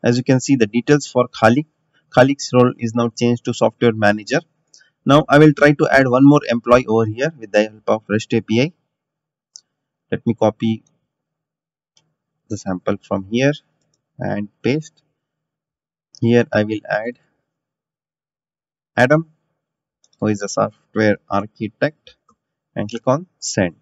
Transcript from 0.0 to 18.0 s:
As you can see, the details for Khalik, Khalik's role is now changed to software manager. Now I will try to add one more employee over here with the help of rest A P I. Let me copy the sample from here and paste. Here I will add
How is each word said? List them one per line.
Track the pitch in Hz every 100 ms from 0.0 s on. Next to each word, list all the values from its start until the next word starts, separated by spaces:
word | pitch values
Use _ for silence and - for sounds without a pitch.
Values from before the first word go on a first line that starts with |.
As | 117 120
you |
can | 123 131
see, | -
the | 139 107
details | 117 117 147 -
for | 123 123
Khalik, | - 110 123 160 _ _ _ _ -
Khalik's | 131 139 -
role | 127 123 -
is | 117
now | 113 117
changed | - 120 120 -
to |
software | 120 113 - 120
manager. | 110 104 104 104 147 170 _ _ _ _ _
Now | - 139 -
I | 143
will | 156
try | 143 147
to | 147 156
add | 135 131
one | 120
more | 139 147 -
employee | 120 120 120 123
over | 113 113
here | 107 143 160
with | 110
the | 104
help | 107 107 -
of | 110 _
rest | 104 -
A | -
P | - 110
I. | 143 _ _ _ _ _ _ _ _ - _ _ _ _ _
Let | -
me | -
copy | 113 110 - 113 110 _ _ _ _ _ _ _ _ _ _ _ _ _ _ _ _ _
the | 104
sample | - 90 - 101
from | _ 101 95
here | 117 135 147 _ _ _ _ _ _
and | 98 101 104 _
paste. | 113 143 156 _ _ _ _ _ _ _ _ _ _ _ _ _
Here | 117 120 117
I | 107
will | 107 107 -
add | 104 113 240 _ _ _ _ _ _ _ _